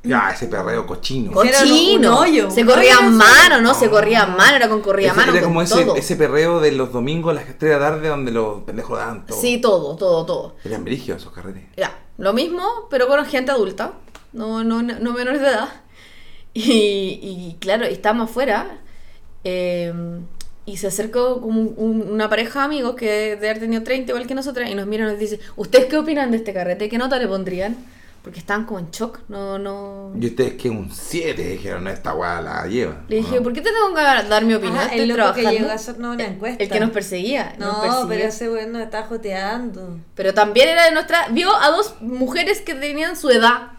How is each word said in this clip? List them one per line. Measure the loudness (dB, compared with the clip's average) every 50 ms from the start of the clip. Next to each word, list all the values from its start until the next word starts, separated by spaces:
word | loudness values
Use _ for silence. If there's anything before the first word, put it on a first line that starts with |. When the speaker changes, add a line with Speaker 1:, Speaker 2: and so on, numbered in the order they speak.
Speaker 1:
Ya, | -2 0 0 2 2 0
ese | -2 -4 -6 -6
perreo | -4 -4 -2 -2 -2 -4 -4
cochino. | -6 -8 -6 -4 -4 -2 -2 -4 0
Speaker 2:
Co-, | 2 4 4
Speaker 3:
Hicieron | 6 6 6
un | 6 6 6 6
Speaker 2:
cochino. | 6 6 6 6 6 6 6 6
Speaker 3:
hoyo, | 6 6 4 4 2 2
Speaker 2:
Se | 2 4
Speaker 3:
un | 6
Speaker 2:
corría | 6 6 8 8 8 8
a | 8
Speaker 3:
hoyo, | 8 8
Speaker 2:
mano, | 8 8 10 10 12 10 10 8 8 6
¿no? | 6 4
Speaker 1:
Ah. | 4
Speaker 2:
Se | 4 4 6
corría | 6 4 4 6 4 4 4
a |
mano, | 4 4 6 6 6 8
era | 6 4 4
con | 2 0
corría | 2 0 2 2 2 2
a |
Speaker 1:
Ese | 4 4
Speaker 2:
mano, | 4 4
Speaker 1:
era | 4 4
Speaker 2:
con | 2 2
Speaker 1:
como | 2 2
ese, | 2 4 4 4 4
Speaker 2:
todo. | 4 2
Speaker 1:
ese | 0 0 -2 2
perreo | 2 2 4 4 2 4 4 4 4
de | 4 2
los | 2 2 -2 -2
domingos | -2 -4 -2 -2 -2 -2 -2 -2
a | -2
las | -2 -6
tres | -12 -8 -2
de | 2 2
la | 2 4
tarde | 2 0 0 -2 -2 -2
donde | -2 -2 -4 -2
los | -2 -2 -2 -2 -4 -8 -10
pendejos | -10 -8 -8 -6 -6 -6 -6
daban | -6 -8 -10 -12 -10
todo. | -10 -6 -2
Speaker 2:
Sí, | 0 0 0 2
todo, | 2 2 2 2 0 -4 -6
todo, | -2 0 2 2 2 0
todo. | -2 -6 -6 -6 -10 -14 -14 -10
Speaker 1:
Eran | -10 -8 -8 -6
brígidos | -6 -8 -6 -6 -8 -10 -10
esos | -10 -16
carretes. | -18 -16 -14 -14 -16 -16 -18 -18 -8
Speaker 2:
Ya, | -8 -6 -6 -8 -14 -20 -20 -16 -4
lo | -2 -2
mismo, | 0 0 -2 -2 -4 -4 -4 -4 -4 -4 -8 -4
pero | 0 0 2 4
con | 2 2 2
gente | 0 -2 -2 -2 0
adulta, | 0 0 -2 -2 -4 -8 -10 -10 -10 -16 -20 -20 -20 -20 -20 -18
no, | -12 -10 -8 -6 -4 -2
no, | -2 -2 -2 -2
no | -2 -4 -4 -4 -4 -4
menores | -4 -4 -2 -2 -2 2
de | 2 2
edad. | 2 0 -2 -6 -10 -18 -20 -20 -20 -20 -20 -20 -20 -20 -18 -18 -16 -16 -18 -10
Y, | -8 -2 2 4 4 4 4 2 0 -2 -4 -4 -6 -8
y | -12 -12 -12 -10 -12 -12 -14 -8
claro, | -2 -2 0 0 0
estábamos | -2 -4 -2 0 0 0 0 -2 -4
afuera, | -2 -2 0 0 0 -2 -2 -6 -12 -16 -18 -18 -16 -16 -16 -16 -18 -18 -20 -18 -18 -10
eh, | -8 -6 -4 -4 -2 -2 -2 -4 -4 -6 -6 -8 -8 -10 -10 -12 -12 -12 -10 -10 -10 -10 -12 -14 -14
y | -14 -10
se | -6 -6
acercó | -6 -4 -4 -6 -4 -2 0 0 0 -2 -2
como | -4 -2 0 0
un, | 0 -2 -4
un, | -2 -2 -2 0 -2 -4 -4
una | -4 -2 0 0
pareja | 0 -2 -2 -4 -2 -4
de | -2
amigos | -2 -2 -2 -4 -4 -4
que | -4 -4
debe | -2 -2 -2 -2 -4 -4 -4 -4 -4
haber | -4 -4
tenido | -4 -4 -4 -4
treinta | -2 -4 -4 -4 -2 -4
igual | -6 -6 -4
que | -6 -6
nosotras | -6 -6 -6 -6 -6 -6 -6
y | -6
nos | -6 -6
mira | -6 -4 -4 -2
y | -4
nos | -2 -4
dice, | -4 -6 -6 -10 -12 -14 -10
"¿Ustedes | -10 -4 4 6 6 6
qué | 6 2 0
opinan | 0 0 0 0 0 0
de | -2 -2
este | -2 -4 -4
carrete? | -4 -2 -2 -2 -4 -4 -4
¿Qué | -4 -4
nota | -2 0 -2 -2
le | 0 -2
pondrían?". | -2 -4 -4 -6 -4 -4 -4 -6 -6 -8 -12 -20 -20 -20 -20 -20 -20 -20
Porque | -20 -18 -18 -16
estaban | -6 -4 -4 -4 -4
como | -6 -8 -10
en | -10 -12
shock, | -8 -8 -8 -8 -8 -14 -16 -14
no, | -12 -10 -8 -8 -8 -8
no. | -8 -8 -10 -10 -12 -14 -14 -16 -16 -12 -8 -6
Speaker 1:
¿Y | -6 -4
ustedes | -2 -2 -2 -2 -4
qué? | -6 -6 -6
Un | -4 -4 -8 -10
siete, | -12 -14 -12 -8 -6 -6 -4 -4 -6 -6 -6
dijeron, | -8 -8 -8 -8 -8 -8 -8 -8 -8
"Esta | -8 -8 -8 -6 -6
weá | -4 -4 -4 -6 -6
la | -6 -8 -8 -8 -6
lleva". | -4 -4 -2 -4 -4 -6 -12 -8 -4
Speaker 2:
Le | -4
dije, | -4 -2 -2 -2
Speaker 1:
¿no? | -2
Speaker 2:
"¿Por | -2 -2
qué | -4 -4
te | -4 -2
tengo | 0 0 0 0 0
que | 2
dar | 2 2 2 2 0 2 0 2 2
mi | 2 0
opinión? | 0 -2 -2 -2 -2
Speaker 3:
Ajá, | -2
Speaker 2:
Estoy | -2 -2 -2
Speaker 3:
el | 0 0
loco | 2 2
que | 2 2 2 0
Speaker 2:
trabajando". | 0 0 0 0
Speaker 3:
llegó | -2 -4
a | -4
hacernos | -6 -8 -12 -12 -10 -10 -8 -6
una | -6 -6
Speaker 2:
El, | -8
Speaker 3:
encuesta. | -8 -8 -8 -8 -6 -6 -6
Speaker 2:
el | -4
que | 0 0
nos | 0 0
perseguía, | -2 -4 -6 -6 -8 -6 -4 -4 -4 -4 -4 -6 -8 -8
nos | -6 -4 -4
Speaker 3:
No, | -2
Speaker 2:
perseguía. | -2 0 0 -2 -2 -2
Speaker 3:
pero | -4 -4 -4 -4
ese | -4 -6 -6 -6
weón | -6 -6 -6 -8
nos | -8 -10
está | -10 -8 -8 -10
joteando. | -8 -8 -10 -10 -8 -8 -6 -6 -6 -6 -6 -6 -8 -10 -10 -12 -14 -14 -14 -16 -16 -16 -10
Speaker 2:
Pero | -2 -2 2
también | 4 4 4 4 6 4 4 6
era | 6 6 6
de | 6
nuestra, | 4 2 0 0 0 0 0 0
vio | 0 0 2 2 4
a | 4 4 4
dos | 4 2 0 -2 -6 -12
mujeres | -10 -10 -4 -4 -4 -2 -2 -2 0 0 -2 -2
que | -4 -8 -8
tenían | -6 -6 -6 -4 -4 -4 -4 -6
su | -4 2 2
edad. | 4 6 6 4 4 2 -4 -14 -18